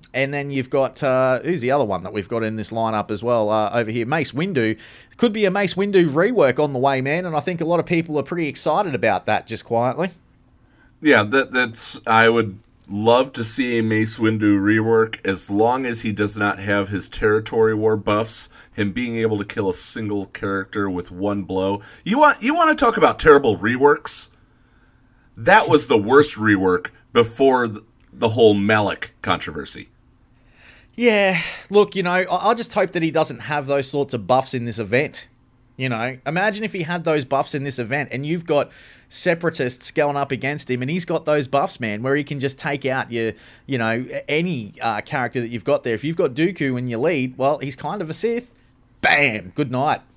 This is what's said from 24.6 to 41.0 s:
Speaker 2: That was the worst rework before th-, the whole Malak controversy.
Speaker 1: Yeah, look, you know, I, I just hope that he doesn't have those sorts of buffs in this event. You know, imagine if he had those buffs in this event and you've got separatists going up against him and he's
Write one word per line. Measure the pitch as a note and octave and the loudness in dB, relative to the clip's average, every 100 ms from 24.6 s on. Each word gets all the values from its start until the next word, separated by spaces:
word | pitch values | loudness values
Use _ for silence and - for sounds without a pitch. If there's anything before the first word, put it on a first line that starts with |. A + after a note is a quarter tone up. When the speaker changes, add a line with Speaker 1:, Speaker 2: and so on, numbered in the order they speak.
| _ _ _ _ _ _ _ - | _ _ _ _ _ _ _ -6
Speaker 2:
That | A#2 G#3 E3+ | 4 4 6
was | D3+ - | 4 4
the | A#2 | 2
worst | G2+ C#3 D3 G#2+ | 6 6 6 2
rework | G#2+ G2 F#2 F2+ - - _ | 2 4 4 0 -2 -14 _
before | A#2+ A2+ - C3+ B2+ A#2+ | 2 2 4 4 4 0
th-, | G#2 - _ _ | -6 -14 _ _
the | - A#2 | -2 -2
whole | A2+ A2 | 6 6
Malak | G2+ G2+ G#2+ G2+ E2 - - | 6 2 2 0 -4 -10 -8
controversy. | - F2 - D#2 C2+ - - _ _ _ _ _ _ _ - - _ - | -4 -2 -4 -10 -10 -12 -14 _ _ _ _ _ _ _ -20 -20 _ 0
Speaker 1:
Yeah, | A#3+ G#3 G3 F3 - - - | 2 4 4 0 -4 -10 0
look, | G3+ G#3 F#3+ | 2 4 0
you | |
know, | F3 | 0
I, | F3+ F#3 F3+ F#3+ | 0 0 0 0
I | |
just | A#3 A3+ | 0 -2
hope | A3 F#3+ | -2 -2
that | F3 | -2
he | E3 | -2
doesn't | D#3 D#3 A#2 | 0 -2 -4
have | - D3 C3+ | -6 -6 -2
those | C#3 C3+ | -2 -2
sorts | C#3+ C#3 | -4 -4
of | A#2+ F#2 | -4 0
buffs | B2+ C3 | 0 0
in | C3 A#2 | -4 -6
this | A2 | -6
event. | G2+ A#2+ D3+ - - _ _ _ _ - | -2 0 0 -6 -12 _ _ _ _ -8
You | C3 | -6
know, | A2+ A#2+ B2+ C#3+ | -4 -4 -6 -6
imagine | D#3+ G#3 G#3 | -2 0 -2
if | G#3+ | -6
he | F#3+ | -6
had | D#3 F3 | -6 -4
those | E3 D#3 C3 | 0 -2 0
buffs | C#3 C#3+ D3 | -2 -2 -4
in | |
this | C#3 B2+ | -6 -6
event | A2+ C#3+ C3+ | -4 -4 -4
and | B2 D3 | -6 -4
you've | F3 E3 | -4 0
got | C#3+ - - - - _ | 0 0 -6 -20 -20 _
separatists | - F#3 E3+ E3+ D#3+ B2+ B2+ - | -4 -2 0 -2 -2 -4 -4 -4
going | - D3 C#3+ | 0 0 0
up | C3+ | -4
against | B2+ C3+ D3+ - | -4 -4 -6 -4
him | B2 | -4
and | B2+ | -4
he's | F3+ | -4